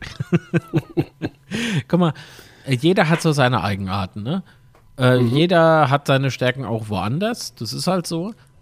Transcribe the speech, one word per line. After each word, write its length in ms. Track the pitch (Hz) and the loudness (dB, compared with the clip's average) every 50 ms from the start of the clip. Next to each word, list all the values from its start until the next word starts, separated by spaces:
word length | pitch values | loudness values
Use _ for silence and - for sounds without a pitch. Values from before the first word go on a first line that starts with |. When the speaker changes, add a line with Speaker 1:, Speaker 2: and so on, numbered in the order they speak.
| - - - - - - | -16 -16 -12 -12 -4 -2
Speaker 1:
<laughs> 1600 | - 160 - - - 160 - - - 151 - - - 175 - - - _ - - - _ _ _ 185 226 233 233 202 147 - - | -2 -2 -2 -2 -4 -4 -4 -2 -4 -4 -4 -2 -4 -6 -6 -6 -8 _ -12 -12 -12 _ _ _ -8 -6 -4 -4 -4 -4 -2 0
Guck 120 | - 170 | 0 2
mal, 140 | 180 160 - - - - - - - - - - - | 2 0 0 -4 -12 -20 -20 -20 -20 -20 -20 -16 -4
äh, 80 | 139 135 | -4 -4
jeder 320 | 120 135 170 190 220 185 151 | 0 2 2 2 4 4 2
hat 140 | 165 - - | 2 2 2
so 100 | 160 147 | 0 2
seine 300 | 143 131 123 127 107 80 | 2 2 2 2 0 0
Eigenarten, 600 | 101 101 95 98 92 95 101 95 92 - 104 101 | -2 -4 -4 -4 -4 -4 -4 -4 -6 -8 -10 -8
ne? 200 | 123 170 196 - - - - _ - _ _ _ _ - | -6 -6 -6 -6 -10 -18 -20 _ -20 _ _ _ _ -6
Äh, 220 | - 127 127 127 123 | 0 2 2 4 4
Speaker 2:
Mhm. 100 | 123 117 | 2 2
Speaker 1:
jeder 600 | 120 143 165 180 185 170 165 160 160 156 147 127 | 2 2 2 4 4 4 6 6 6 4 4 4
hat 160 | 139 143 - | 2 0 2
seine 240 | - 139 135 139 131 | 0 0 2 2 -2
Stärken 340 | 120 - 127 123 - 135 127 | -2 0 0 -2 -2 -2 -4
auch 240 | 95 113 110 110 104 | -6 -4 -6 -4 -4
woanders, 680 | 101 92 90 107 127 165 208 226 240 - - - - | -4 -4 -2 -2 -2 -2 -2 -4 -4 -6 -10 -14 -12
das 180 | - 120 107 127 | -10 -10 -10 -8
ist 140 | 139 139 | -6 -2
halt 200 | 175 185 185 165 | -2 -2 -2 -2
so. 280 | - 170 165 175 220 226 - _ _ _ _ | -4 -6 -6 -6 -8 -10 -14 _ _ _ _